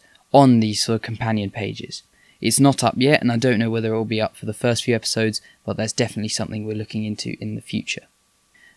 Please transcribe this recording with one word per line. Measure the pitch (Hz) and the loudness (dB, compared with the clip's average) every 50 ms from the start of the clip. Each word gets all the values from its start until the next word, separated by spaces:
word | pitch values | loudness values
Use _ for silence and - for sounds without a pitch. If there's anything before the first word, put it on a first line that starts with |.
| _ _ _ _ _ _ | _ _ _ _ _ _
on | - 139 139 131 123 117 | 6 8 8 8 8 6
these | 110 110 104 - - | 4 2 0 -2 -2
sort | - 113 | -2 -2
of | 110 | -2
companion | - - 110 - 123 113 110 107 101 98 | -4 -6 -8 -6 -4 -2 -2 -2 -4 -6
pages. | - - 104 101 107 - - - - - - _ _ _ _ _ _ - | -6 -6 -8 -8 -8 -10 -12 -14 -14 -16 -18 _ _ _ _ _ _ -4
It's | - 113 113 - | -2 0 4 6
not | 135 139 127 - - | 6 6 4 4 0
up | 113 - | 0 2
yet, | - 127 139 151 - | 2 2 4 4 2
and | - 123 | 2 2
I | 117 | 0
don't | 117 113 127 123 | 2 2 2 2
know | 104 113 113 | 2 0 0
whether | 113 113 110 110 110 | 0 -2 -2 0 -2
it | |
will | 113 113 | -2 -2
be | 107 113 107 | -2 -2 -2
up | 107 98 - | -2 -4 -6
for | - - | -8 -10
the | 110 107 | -8 -6
first | - - 123 117 113 - | -2 0 0 0 0 2
few | - 117 | 0 0
episodes, | 110 - - - 113 113 110 107 - - - _ _ - | 0 0 -2 -2 0 0 0 -2 -4 -10 -14 _ _ -8
but | - 104 | -6 -6
that's | - 110 107 - | -4 -6 -4 -2
definitely | - 120 107 - 110 104 107 | -2 -2 -2 -2 -6 -6 -4
something | - - 110 - - 107 107 | -4 -6 -6 -6 -8 -8 -6
we're | 107 107 | -6 -6
looking | 107 110 - - 110 107 | -6 -8 -8 -6 -6 -6
into | 107 107 - - 117 113 - | -6 -6 -8 -8 -10 -10 -8
in | 113 110 107 | -8 -8 -10
the | 110 | -10
future. | - - - - - - - - - _ _ _ _ _ _ _ _ _ _ _ _ _ _ | -10 -8 -8 -8 -6 -8 -10 -12 -12 _ _ _ _ _ _ _ _ _ _ _ _ _ _